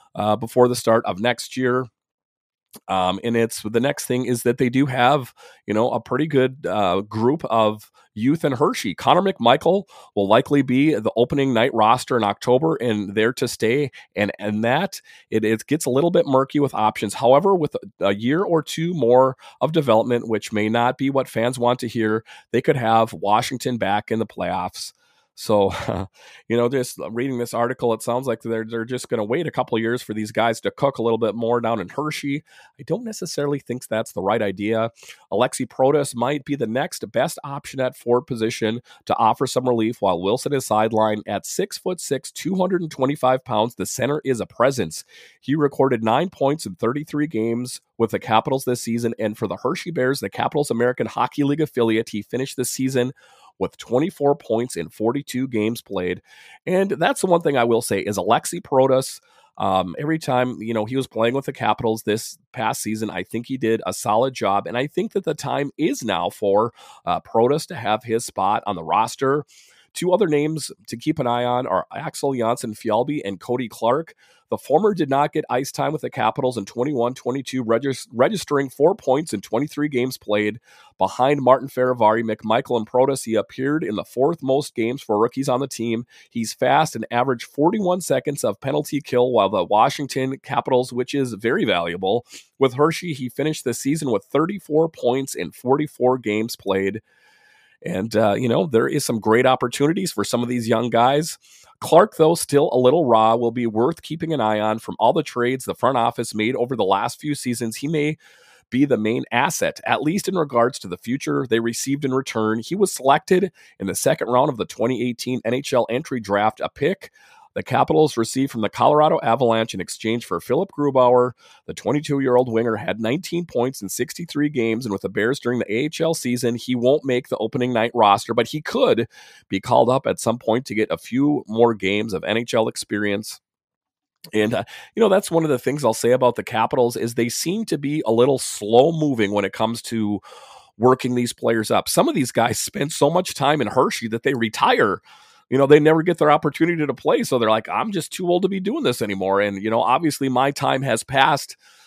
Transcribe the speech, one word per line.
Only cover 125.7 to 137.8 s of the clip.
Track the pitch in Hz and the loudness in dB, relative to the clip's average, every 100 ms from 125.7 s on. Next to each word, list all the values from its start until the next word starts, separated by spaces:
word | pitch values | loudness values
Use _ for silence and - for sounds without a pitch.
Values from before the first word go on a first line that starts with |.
| 110 | -2
H | 151 - | -4 -2
L | 165 | -2
season, | 160 123 123 120 120 | -2 -2 0 -2 -2
he | - 123 | -4 0
won't | 123 151 | 2 2
make | 135 123 - | 2 -2 -2
the | - | -4
opening | 113 127 123 | -2 -2 0
night | 117 117 | 0 0
roster, | 120 104 101 - | 4 6 6 2
but | 117 117 | 0 0
he | 156 | -4
could | - 254 233 110 117 - - - - | -4 0 2 2 0 -8 -20 -20 -6
be | 95 | -6
called | 123 123 123 | 2 4 4
up | 135 - | 2 0
at | 90 | -2
some | 113 120 | -2 -2
point | - 117 - | 0 -2 0
to | 107 | -2
get | - | -2
a | - | -2
few | - 123 147 143 - | -4 0 0 0 -4
more | 110 117 | 4 4
games | 104 95 104 110 | 4 0 0 -2
of | 87 | -4
N | 90 113 | -2 -4
H | 120 | 0
L | 117 113 | -2 -2
experience. | - - 104 104 101 - - _ _ _ _ _ _ _ _ - | -4 -6 -4 -2 -4 -6 -16 _ _ _ _ _ _ _ _ -4
And, | 107 107 | 0 0
uh, | 104 - - - 214 | -2 -6 -14 -10 0
you | |
know, | 214 | 4
that's | 190 - | 4 2
one | 165 | 0
of | 156 | 2
the | 127 | 0
things | 131 147 | 0 0
I'll | 120 | 0
say | 113 120 | 2 2
about | 127 123 113 | 4 2 0
the | |
Capitals | - 113 117 135 120 117 | -6 -2 0 2 0 0
is | 117 120 | -4 -2
they | 117 | -2
seem | - 165 214 214 | -2 -4 -4 -4
to | |
be | 151 | -4